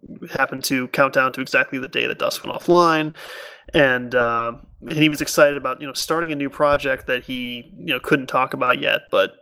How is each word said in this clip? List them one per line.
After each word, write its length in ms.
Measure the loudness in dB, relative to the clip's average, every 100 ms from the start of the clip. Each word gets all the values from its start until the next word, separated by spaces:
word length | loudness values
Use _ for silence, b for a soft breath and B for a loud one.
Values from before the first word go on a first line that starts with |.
| -20 -16 -8
happened 320 | -2 -2 -2 -2
to 220 | -2 -2
count 240 | 2 2
down 200 | 4 0
to 80 | -2
exactly 380 | -2 0 0 -4
the 80 | -6
day 180 | -4 -4
that 140 | -2
Dust 260 | -4 -4 -8
went 100 | -6
offline. 600 | 2 4 6 4 -2 -6 B B B B B
And, 440 | 4 4 4 0 0
uh, 380 | 2 0 -2 -6 -14 -18
and 120 | -6
he 160 | 2 2
was 120 | 2
excited 340 | -2 4 4 4
about, 240 | -4 -6
you 60 | -8
know, 80 |
starting 380 | -8 -4 -2 -2
a 40 | -4
new 140 | -4
project 560 | 0 2 2 0 -4 -2
that 180 | -4
he, 480 | -4 -8 -8 -10 -14 -14
you 160 | -6
know, 60 | -4
couldn't 260 | 0 0 0
talk 300 | -2 -2 -2
about 240 | 0 0
yet. 220 | 2 -2 0
But, 220 | 2 2 -2